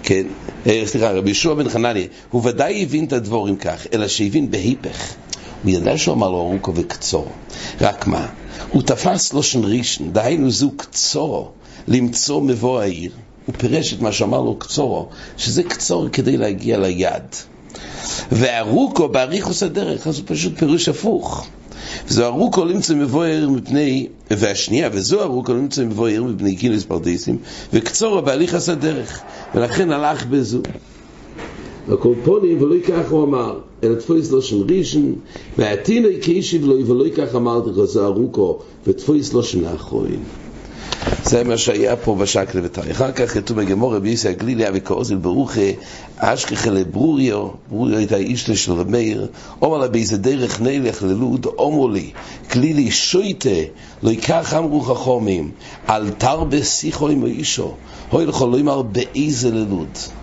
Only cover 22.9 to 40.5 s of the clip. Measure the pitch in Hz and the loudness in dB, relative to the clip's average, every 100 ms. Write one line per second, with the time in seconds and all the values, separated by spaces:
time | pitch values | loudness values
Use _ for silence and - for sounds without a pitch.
22.9 | 151 143 135 170 156 151 131 98 135 147 | 2 4 2 2 2 2 0 2 2 2
23.9 | 131 123 - - 104 107 98 - 117 151 | 0 -2 -10 -4 0 2 0 0 0 2
24.9 | 101 95 196 196 127 120 123 139 139 120 | 0 0 0 2 -2 0 0 0 -2 -2
25.9 | 104 117 107 127 98 101 92 120 107 92 | 0 2 2 0 0 0 0 0 0 0
26.9 | 85 85 87 - - - - - 110 110 | -2 0 -2 -2 -4 -4 -16 -2 0 0
27.9 | - 220 196 143 135 175 175 156 160 156 | -2 0 2 0 0 0 0 -2 -2 -2
28.9 | 143 117 - - - - - 120 - 180 | -2 -6 -12 -16 -16 -4 0 0 0 0
29.9 | 147 147 147 117 139 117 120 - - - | 2 0 -2 0 0 2 -2 -4 -10 -16
30.9 | - - - - - - - - - - | -20 -20 -20 -18 -16 -14 -14 -16 -14 -2
31.9 | 104 120 117 131 202 185 160 143 175 180 | 2 4 4 4 4 4 4 4 4 2
32.9 | 170 - 156 147 131 113 98 - - 113 | 0 2 2 2 2 -2 -6 -12 -2 0
33.9 | 117 - 165 135 131 131 104 101 185 170 | 0 2 2 4 0 2 0 2 2 2
34.9 | 151 143 - - - - - 110 101 - | 2 2 0 -8 -18 -6 0 0 0 2
35.9 | 233 220 180 - 175 - 170 143 131 117 | 4 4 2 2 2 2 2 4 4 4
36.9 | 120 151 160 135 120 120 117 113 95 101 | 4 4 2 -2 0 2 0 0 2 2
37.9 | 110 101 98 127 - 92 - - - - | 4 2 2 0 2 2 0 -6 -8 -2
38.9 | 95 - 151 139 123 117 92 80 82 - | 0 2 2 4 0 0 -2 -2 -4 -4
39.9 | 58 50 50 - - - | -4 -2 -4 -8 -14 -16